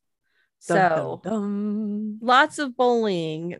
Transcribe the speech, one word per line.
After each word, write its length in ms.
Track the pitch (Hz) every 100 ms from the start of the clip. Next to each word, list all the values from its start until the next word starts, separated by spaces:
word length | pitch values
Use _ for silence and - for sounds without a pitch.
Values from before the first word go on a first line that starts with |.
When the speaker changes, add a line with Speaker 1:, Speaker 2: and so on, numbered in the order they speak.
| _ _ _ _ _ _ -
Speaker 1:
Dun, 120 | 185
Speaker 2:
So 420 | 185 160 165 170
Speaker 1:
dun, 100 | 180
dun. 840 | 220 202 202 208 208 214 208 214 214
Speaker 2:
lots 360 | 233 254 302 -
of 160 | 285
bullying, 800 | 240 247 240 220 180 160 156 170